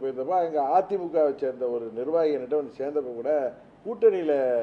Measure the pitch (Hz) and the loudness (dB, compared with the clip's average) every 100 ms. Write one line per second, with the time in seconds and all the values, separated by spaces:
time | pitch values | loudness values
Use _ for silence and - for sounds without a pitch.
0 | 135 127 147 180 170 151 139 180 190 196 | -6 -4 -2 0 0 0 2 2 2 -4
1 | 170 160 147 139 135 123 123 120 113 113 | -2 2 2 2 -4 -2 -4 -4 -6 -6
2 | 131 165 156 139 123 151 131 - 135 147 | -2 2 2 0 -2 -2 -4 -6 -4 -4
3 | 127 117 131 151 127 - - - 202 214 | -4 -6 -2 0 -2 -6 -18 -14 -10 4
4 | 220 190 156 143 127 120 | 4 4 2 2 2 0